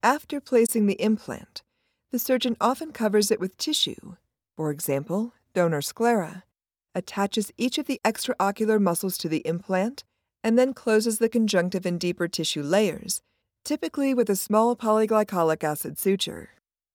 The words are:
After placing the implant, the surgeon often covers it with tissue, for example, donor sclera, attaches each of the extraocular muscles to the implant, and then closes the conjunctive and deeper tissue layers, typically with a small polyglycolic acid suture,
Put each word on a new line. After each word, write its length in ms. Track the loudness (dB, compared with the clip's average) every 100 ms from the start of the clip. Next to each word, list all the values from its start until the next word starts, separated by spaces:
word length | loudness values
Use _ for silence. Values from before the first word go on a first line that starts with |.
After 380 | 2 0 -2 -10
placing 460 | 0 4 4 2 0
the 160 | 2
implant, 600 | 0 0 -2 -12 -12 -20 _ _ _ _ _
the 80 | -6
surgeon 360 | 0 0 0 0
often 300 | 0 0 -6
covers 400 | -4 0 2 2
it 80 | 0
with 180 | -4 _
tissue, 580 | -4 -2 -2 -4 -14 -20 _ _ _ -6
for 160 | -4
example, 640 | -4 -2 -2 -2 -4 -4 _ _
donor 280 | 0 2 2
sclera, 640 | -4 -2 2 2 -2 -10 -20 _ _ _ _
attaches 580 | -10 -8 -4 -2 -2 -4 -4
each 200 | -4 -2
of 100 | -4
the 120 | -2 -2
extraocular 760 | -2 -6 -2 -2 0 2 4
muscles 380 | 4 0 -4 -4
to 100 | -4
the 120 | -4
implant, 640 | -2 -6 -2 -2 -2 -4 -20 _ _ _
and 160 | 0 4
then 140 | 4
closes 440 | 0 2 2 2 0
the 100 | 0
conjunctive 580 | 2 2 2 2 -2 -2
and 140 | -2
deeper 280 | -2 -2 -4
tissue 340 | -2 -4 -4
layers, 600 | 0 2 2 -2 -8 -8 _ _ _ _
typically 500 | -6 -4 -4 -2 0
with 160 | 2 2
a 60 | 0
small 400 | 2 2 2 2
polyglycolic 880 | 2 2 4 2 2 2 2 2
acid 340 | -2 -4 -8 -4
suture, 540 | 0 0 -2 -8 -16 _ _ _ _